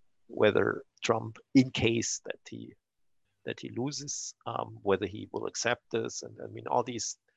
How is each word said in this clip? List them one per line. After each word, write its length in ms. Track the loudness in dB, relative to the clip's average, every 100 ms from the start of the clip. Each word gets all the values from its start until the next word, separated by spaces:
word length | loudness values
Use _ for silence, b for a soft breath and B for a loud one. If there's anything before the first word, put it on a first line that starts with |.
| _ _ -10
whether 560 | 4 6 6 4 2 -6 _
Trump, 340 | 0 0 -2 -10 _ 6
in 160 | 6
case 480 | 4 2 2 0 -4 -8
that 140 | -10 -12
he, 240 | -14 -14 -18 _ _ _ _ _ _ -10
that 140 | -8
he 100 | -8 -6
loses, 580 | -6 -6 -8 -10 -10 -12 -8
um, 300 | -6 -6 -4
whether 220 | 2 2 0
he 220 | -6 -8
will 140 | -6 -6
accept 360 | -2 0 -2 _
this, 320 | -4 -2 -6
and, 100 | -12 -12
I 40 | -12
mean, 180 | -10 0
all 160 | 0
these, 360 | 0 -4 -8 -10 _